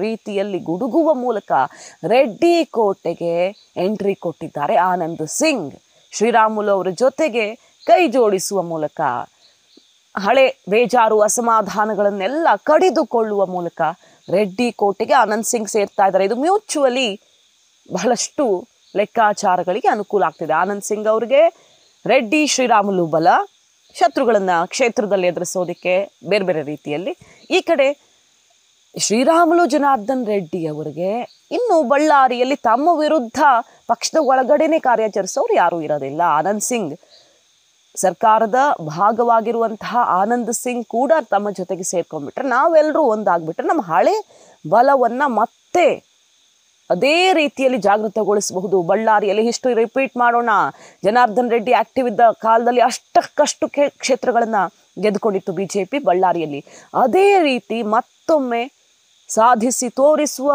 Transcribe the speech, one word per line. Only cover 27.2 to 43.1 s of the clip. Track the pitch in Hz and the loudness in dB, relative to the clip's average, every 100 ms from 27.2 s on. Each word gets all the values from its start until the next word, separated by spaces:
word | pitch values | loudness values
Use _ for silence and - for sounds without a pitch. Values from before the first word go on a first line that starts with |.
| - _ - 370 | -16 _ -4 -2
ಈ | - | 0
ಕಡೆ | 311 277 294 _ _ _ _ _ _ _ _ _ - - | 0 0 -2 _ _ _ _ _ _ _ _ _ -8 -2
ಶ್ರೀರಾಮುಲು | 220 269 330 339 349 349 | 0 2 2 2 2 2
ಜನಾರ್ದನ್ | 285 285 262 202 262 214 | 0 0 0 -2 -4 -4
ರೆಡ್ಡಿ | 202 160 180 160 | -4 -4 -6 -6
ಅವರಿಗೆ | 151 151 147 185 226 - _ - 320 | -8 -10 -6 -6 -6 -8 _ -10 -4
ಇನ್ನು | 480 330 240 | 0 2 2
ಬಳ್ಳಾರಿಯಲ್ಲಿ | 277 311 285 262 247 254 277 240 | 2 4 4 4 2 -2 0 0
ತಮ್ಮ | 240 320 311 | 2 2 2
ವಿರುದ್ಧ | 302 311 226 254 294 240 - _ - | 2 0 -2 0 2 2 0 _ -6
ಪಕ್ಷದ | 233 - 320 262 | -4 -2 0 2
ಒಳಗಡೆನೆ | 262 254 294 311 311 262 | 2 2 2 2 0 0
ಕಾರ್ಯಾಚರಿಸೋರು | 226 220 202 185 269 480 339 | 0 0 -2 -4 -4 0 2
ಯಾರೂ | 175 170 151 | 2 0 -4
ಇರೋದಿಲ್ಲ. | 147 135 147 170 151 | -4 -4 -2 0 0
ಆನಂದ್ | 170 208 - | 0 -2 -4
ಸಿಂಗ್, | 240 165 156 _ - _ _ _ _ _ _ _ - | -4 -6 -10 _ -20 _ _ _ _ _ _ _ -4
ಸರ್ಕಾರದ | 185 175 220 220 220 247 285 - 151 | -4 0 2 2 2 0 0 -2 -6
ಭಾಗವಾಗಿರುವಂತಹ | 160 202 226 240 226 220 233 226 214 175 233 - 180 | -2 0 2 2 0 0 -2 -4 -4 -6 -2 0 0
ಆನಂದ್ | 208 247 226 233 | 0 -2 -4 -6
ಸಿಂಗ್ | 247 240 220 | -6 -6 -6
ಕೂಡ | 226 277 320 226 | -2 0 0 0
ತಮ್ಮ | 202 208 190 | -2 -2 -6
ಜೊತೆಗೆ | 180 180 185 | -8 -8 -6
ಸೇರ್ಕೊಂಡ್ಬಿಟ್ರೆ, | 180 170 156 143 - 262 | -6 -6 -8 -10 -8 -2
ನಾವೆಲ್ಲರೂ | 247 330 320 311 320 277 | 0 2 4 4 2 0